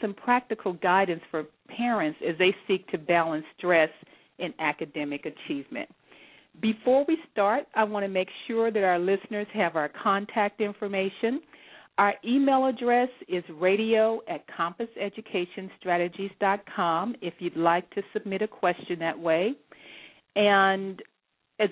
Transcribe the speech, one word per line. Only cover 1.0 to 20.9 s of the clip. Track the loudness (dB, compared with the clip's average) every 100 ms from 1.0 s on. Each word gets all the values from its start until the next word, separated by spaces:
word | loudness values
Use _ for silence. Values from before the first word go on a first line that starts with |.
| 2 -2 -6
for | -8 -8 _ -14 -6
parents | -2 0 -2 -4 -4
as | 2
they | 2 2 0
seek | -2 -2
to | -4
balance | 2 2 2 -2 -8 -4
stress | 2 4 4 0 -20 -20 _ -10
and | -10 -4
academic | -4 -4 -6 -6 -6 -6 -8
achievement. | -10 -8 -8 -8 -10 -10 _ _ -20 -20 -20 _ -4
Before | -2 0 2 2 2
we | -2 -2
start, | 0 0 0 -2 0
I |
want | 0 0 -2
to |
make | -2 -4 -6 -4
sure | 0 0
that | 2
our | 2 2
listeners | 2 0 -2 -8 -6
have | -2 0 0
our | -4 -2
contact | 0 0 -2 -2 -2 0
information. | -6 -4 -6 -2 -4 -2 -4 -4 -8 -20 -20 -20 -6 2
Our | 2 0 0
email | 2 4 4 2
address | 0 2 2 2 -4 -6
is | -6 -6
radio | -2 2 2 2 4 4 0 -6
at | -10 -10 -6
compass | -6 -6 -10 -6
education | -8 -8 -6 -4 -4 -8 -12 -8
strategies | -2 0 0 -4 -10 -2
dot | 0 0 -4
com | -2 0 0 -2 -6
if | -10 -8
you'd | -6 0
like | 2 2 0
to | -8 -8
submit | -8 -6 -4
a | -4
question | -2 -2 -2 -4 -6
that | -4 -2
way. | 0 2 2 -4 _ -20 -20 -20 -20 _ _ 2
And | 4 6 4 2 -4